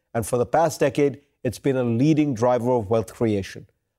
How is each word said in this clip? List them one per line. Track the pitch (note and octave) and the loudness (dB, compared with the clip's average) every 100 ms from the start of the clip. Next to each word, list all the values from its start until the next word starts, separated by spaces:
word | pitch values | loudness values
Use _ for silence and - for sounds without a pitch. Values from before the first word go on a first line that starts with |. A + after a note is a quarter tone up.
| _ | _
and | A#2 G#2+ | -6 -2
for | B2 | -2
the | A#2+ | 0
past | B2 E3 - | 2 0 0
decade, | D3 - C#3+ A#2+ _ _ | -2 2 0 -2 _ _
it's | B2+ - | -8 -4
been | D3 C3 | -2 0
a | |
leading | B2 A2+ D3 D3+ D3+ | 0 2 2 2 0
driver | A2 B2 B2 A#2 | 0 0 2 2
of | B2 G2 | 0 0
wealth | A2+ G#2 | -2 -2
creation. | - A#2 G2+ F#2+ - - _ _ | -2 0 0 -4 -12 -20 _ _